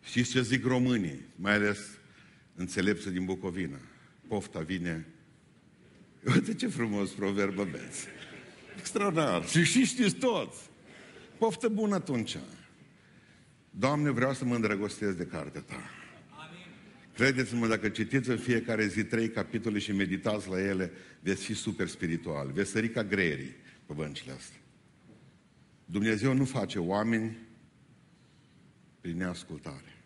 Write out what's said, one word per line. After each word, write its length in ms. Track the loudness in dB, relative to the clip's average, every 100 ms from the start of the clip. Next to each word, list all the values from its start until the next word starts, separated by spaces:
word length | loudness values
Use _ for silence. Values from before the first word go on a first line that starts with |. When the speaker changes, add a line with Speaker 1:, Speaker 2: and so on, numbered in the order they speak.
Speaker 1:
Știți 280 | -2 0 2
ce 120 | 2
zic 220 | 2 2
românii, 560 | 4 4 4 2 0 -4 -14 -4
mai 180 | 2
ales 240 | 4 4 0 -6 -16 -20 -20 -20 -20 -20
înțelepții 560 | -8 -4 0 2 2 0
din 140 | -2
Bucovina? 540 | -2 -2 -4 -4 -4 -6 -14 -20 -20 -20 -6
"Pofta 320 | -6 -4 -8
vine." 460 | -4 -2 -2 -4 -8 -16 -20 -20 -20 -20 -20 -20 -20 -20 -20 -6 2
Uite 200 | 4 4
ce 120 | -2 -2
frumos 440 | 0 0 0 -2
proverb 480 | 0 0 2 2 0
aveți. 480 | -4 -4 -10 -10 -12 -14 -16 -16 -18 -20 -18 -12
Extraordinar. 720 | -6 0 2 2 2 2 2
Și, 160 | 4
și 200 | 6 6
știți 300 | 4 4 2
toți. 440 | 4 2 2 -2 -8 -20 -20 -20 -20 -20 -20 -20 0
Poftă 300 | 0 2 0
bună 260 | 2 2
atunci. 420 | 2 0 -2 -2 -6 -10 -18 -20 -20 -20 -20 -20 -20 -20 -20 -20 -20 _
Doamne, 400 | 0 2 4 2
vreau 240 | 4 2
să 100 | 2
mă 100 | 0
îndrăgostesc 640 | 2 2 2 0 -2 -2 -2
de 100 | -4
cartea 340 | -6 -8 -10
Ta. 140 | -12
Speaker 2:
Amin. 920 | -12 -12 -16 -20 -20 -20 -18 -18 -18 -18 -20 -20 -20 -20
Speaker 1:
Credeți-mă, 520 | 2 2 4 0 0 2
dacă 220 | 2 0
citiți 400 | -2 0 0 2
în 100 | -2
fiecare 480 | 2 0 2 0 2
zi 180 | 0
trei 260 | 0 0 0
capitole 480 | -2 -2 -2 -2 -2
și 140 | 0
meditați 560 | 0 0 0 0 -2 -2
la 120 | 0
ele, 320 | 0 0 -2 -6 -20 -8
veți 240 | -2 -2
fi 100 | -2
super 340 | -4 -4 -2 -4
spiritual. 640 | -2 -2 -2 -2 -4 -2
Veți 200 | -2 0
sări 200 | 2 0
ca 140 | 0
greierii 500 | 2 4 4 2 -6 -12 -20 -20 -10
pe 60 |
băncile 400 | -6 -6 -6 -10
astea. 260 | -12 -14 -20 -20 -20 _ _ -20 -20 -20 -20 _ _ -20 -20
Dumnezeu 480 | -6 0 2 2 4
nu 120 | 4
face 340 | 2 0 -2 -2
oameni 580 | 0 2 4 2 0 -6 -16 -20 -20 _ -20 -20 -20 -20 -20 -20 _ -20 -20 _ -20 _
prin 160 | -6 -4
neascultare. 720 | -2 -4 -10 -12 -12 -14 -18 -20